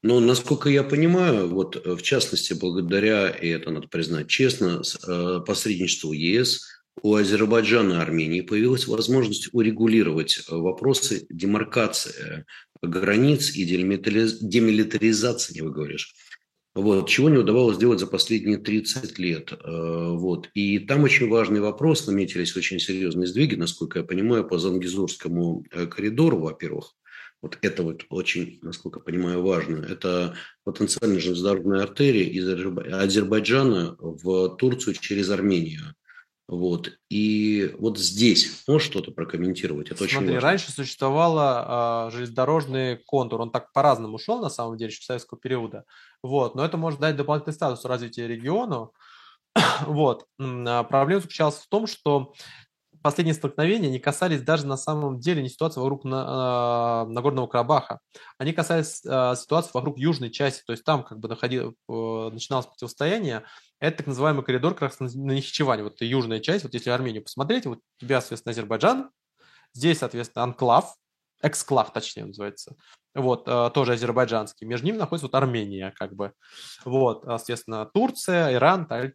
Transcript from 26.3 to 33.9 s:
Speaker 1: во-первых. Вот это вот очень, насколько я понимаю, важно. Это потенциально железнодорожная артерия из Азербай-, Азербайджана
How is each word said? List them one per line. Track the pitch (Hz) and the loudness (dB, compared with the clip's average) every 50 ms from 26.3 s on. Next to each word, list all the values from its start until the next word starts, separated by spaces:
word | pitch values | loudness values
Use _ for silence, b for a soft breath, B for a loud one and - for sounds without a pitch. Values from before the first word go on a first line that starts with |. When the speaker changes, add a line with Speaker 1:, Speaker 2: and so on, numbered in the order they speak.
| 135 - | 4 2
Speaker 1:
во-первых. | 80 80 78 - - 82 76 73 - - _ _ _ B B B B B B _ - | -2 -4 -6 -6 -8 -8 -8 -8 -10 -12 _ _ _ B B B B B B _ -14
Вот | - - - - | -14 -12 -4 -4
это | 101 - - 87 | -4 -2 -2 -4
вот | 82 80 80 - _ | -4 -4 -8 -12 _
очень, | - 92 90 - - 87 87 85 - - - | -8 -6 -4 -4 -4 -4 -4 -8 -10 -14 -14
насколько | 82 85 - - 87 85 - | -12 -12 -10 -12 -12 -12 -10
я | - | -10
понимаю, | - 85 90 90 90 87 90 90 | -6 -4 -2 -2 -2 -2 0 0
важно. | 95 92 85 76 - 80 78 76 | 0 0 0 0 -4 -6 -6 -6
Это | 73 92 - - 92 90 90 87 85 87 B B B B B _ | -10 -10 -6 -4 -2 -2 0 -2 -4 -6 B B B B B _
потенциально | - 87 - 104 98 - - - 110 98 90 | -10 -4 -2 -2 -2 -2 0 0 0 0 2
железнодорожная | 82 90 90 85 90 101 101 92 85 98 98 95 101 | 0 -2 -2 0 2 0 0 2 2 0 0 0 0
артерия | 101 - - 143 139 127 107 92 | -2 0 2 4 4 6 4 2
из | 85 87 92 90 92 | 2 0 -2 -2 -2
Азербай-, | 92 87 92 98 90 85 85 - | -2 -2 -4 -6 -6 -6 -8 -6
Азербайджана | 87 95 98 95 95 107 101 95 107 107 101 - 117 135 135 135 110 92 85 85 | -2 0 2 4 4 2 2 4 2 2 2 2 2 4 4 4 4 2 0 -2